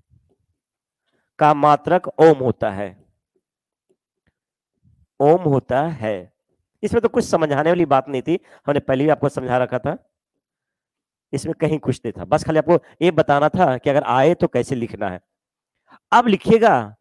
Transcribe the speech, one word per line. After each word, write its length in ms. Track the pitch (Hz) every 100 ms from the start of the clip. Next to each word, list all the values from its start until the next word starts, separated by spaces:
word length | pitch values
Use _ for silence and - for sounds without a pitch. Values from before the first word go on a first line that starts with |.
| _ _ _ _ _ _ _ _ _ _ _ _ _ -
का 140 | 151
मात्रक 540 | 147 147 143 - 180 165
ओम 300 | - 160 139
होता 320 | 127 - 110
है, 180 | 98 98 - _ _ _ _ _ _ _ _ _ _ _ _ _ _ _ _ _ _ _ _ _ -
ओम 220 | 143 180
होता 380 | 160 135 - 127 165 139
है। 180 | 110 95 90 _ _ _ _ _
इसमें 180 | 214 -
तो 60 | 226
कुछ 160 | 247
समझाने 460 | 165 170 151 139 156
वाली 140 | 180 151
बात 220 | 135 139
नहीं 140 | 131
थी, 160 | 151 175 - - -
हमने 140 | 143
पहले 240 | - 131
भी 60 | 151
आपको 180 | 147 139
समझा 300 | - 127 123
रखा 200 | 123 127
था। 180 | 143 170 _ _ _ _ _ _ _ _ _ _ _ _ _
इसमें 220 | 139 156 160
कहीं 180 | 156 156
कुछ 220 | 131 127
नहीं 80 | 117 90
था, 40 |
बस 200 | 90 151
खाली 140 | - 156
आपको 200 | 160 165 - _
ये 80 | 170
बताना 380 | 160 151 143 151
था 300 | 185 165 127
कि 120 | 143
अगर 120 | 139
आए 320 | - 127 147
तो 120 | 175 175
कैसे 280 | - 113
लिखना 340 | 127 113 101 98
है। 120 | 90 - _ _ _ _ _ _ - _
अब 140 | 226 240
लिखिएगा, 720 | 196 - 220 220 131 104 -